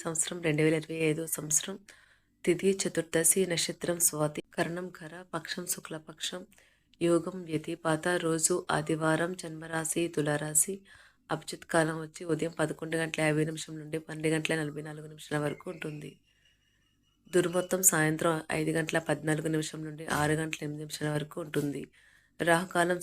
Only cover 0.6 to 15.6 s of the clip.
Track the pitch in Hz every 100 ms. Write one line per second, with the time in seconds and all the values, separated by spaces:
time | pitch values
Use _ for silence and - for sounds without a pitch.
0.6 | 156 160 156 160 160 151 160 - 151 151
1.6 | - 196 - - _ _ _ _ - 170
2.6 | 190 196 180 165 165 160 160 196 180 165
3.6 | - 170 175 175 - 151 151 151 - -
4.6 | 160 175 185 - 156 170 185 165 - -
5.6 | 175 - - 160 160 156 - 180 190 _
6.6 | _ _ _ - 170 170 175 185 165 156
7.6 | 156 165 165 156 180 175 165 160 156 180
8.6 | - 156 151 160 160 156 170 185 165 160
9.6 | 165 160 160 170 170 165 151 147 151 151
10.6 | - 196 - - - _ - 156 - -
11.6 | - 165 160 160 156 - 175 156 165 165
12.6 | 156 156 160 160 160 160 156 151 156 156
13.6 | - 156 151 160 160 156 156 160 156 160
14.6 | 147 151 151 151 151 151 - 151 147 143